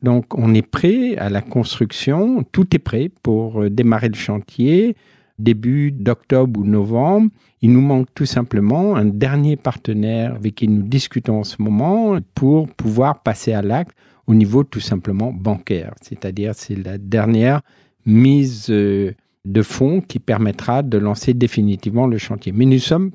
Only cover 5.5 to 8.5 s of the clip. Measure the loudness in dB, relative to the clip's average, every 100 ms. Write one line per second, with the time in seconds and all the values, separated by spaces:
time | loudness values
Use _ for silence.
5.5 | 2 0 0 0 -2 -2 -2 0 2 2
6.5 | 0 0 0 0 0 0 2 0 -2 _
7.5 | _ 4 4 4 2 -2 -4 -4 -2 -2